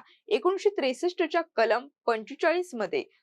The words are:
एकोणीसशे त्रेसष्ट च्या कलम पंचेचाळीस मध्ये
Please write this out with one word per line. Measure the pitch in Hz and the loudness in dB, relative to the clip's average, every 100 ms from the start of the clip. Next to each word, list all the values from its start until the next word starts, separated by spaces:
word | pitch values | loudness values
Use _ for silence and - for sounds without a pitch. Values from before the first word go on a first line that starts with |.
| - _ - | -2 _ -2
एकोणीसशे | 226 349 392 415 | 0 0 0 0
त्रेसष्ट | 403 269 254 349 349 | 0 -2 0 -2 -2
च्या | 320 339 330 - | -2 -2 -2 2
कलम | 226 226 277 _ - | 2 2 -2 _ -2
पंचेचाळीस | 220 214 277 339 349 349 240 | -2 -4 -2 0 0 -2 -6
मध्ये | 185 135 - _ | -4 -4 -4 _